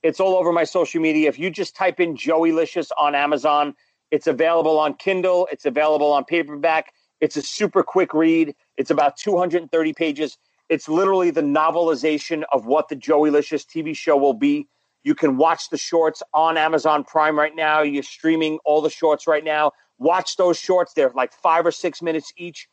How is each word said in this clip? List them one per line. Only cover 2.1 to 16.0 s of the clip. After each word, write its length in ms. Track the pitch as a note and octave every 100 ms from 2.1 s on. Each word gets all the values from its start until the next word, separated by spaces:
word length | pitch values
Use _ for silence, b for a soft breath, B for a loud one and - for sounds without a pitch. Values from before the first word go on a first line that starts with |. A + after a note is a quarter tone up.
| D3
Joey 360 | C#3 D#3+ E3
Licious 380 | D#3+ D#3 F3+ D3+ -
on 160 | D3
Amazon, 600 | C#3+ D3 D3+ D3 D3 D3 C#3+ _ _ _
it's 160 | D3+ E3
available 520 | C3 E3 E3 D#3+ D#3
on 160 | D3+
Kindle. 520 | - - F#3 F3+ F3+ F3+
It's 140 | - D3
available 460 | B2+ D3+ D3+ D3
on 120 | C#3+
paperback. 680 | C3+ E3+ D3 D3 D#3+ D#3+ - _ _ _
It's 160 | D#3 D3+
a 60 |
super 420 | - - G3+ F#3+
quick 280 | - F#3+ F3
read. 420 | D#3 E3 E3 D#3 - _ -
It's 140 | C3
about 260 | D3 D3 -
two 220 | - F3+
hundred 320 | F3+ E3+ E3
thirty 220 | E3 D#3+
pages. 440 | D3+ D#3+ C#3+ D3 - _ _ _
It's 200 | D#3+ -
literally 420 | D#3+ G3 F#3+ F3
the 120 | D3+
novelization 1040 | D3 D3 D#3+ E3 E3 C#3+ D#3 D3+ - D#3+ D3+
of 140 | C3+ A2+
what 220 | D3+ D3+
the 80 | C#3
Joey 340 | - D3+ D3+
Licious 340 | D3 C#3+ D3+
T 180 | - D#3+
V 120 | D#3
show 220 | D3 - D3
will 180 | C#3
be. 320 | A#2 C#3+ D3 C#3+ _ _ _
You 100 | C#3+
can 220 | D3 D#3 C3
watch 320 | D#3+ E3 -
the 60 | E3
shorts 440 | - E3+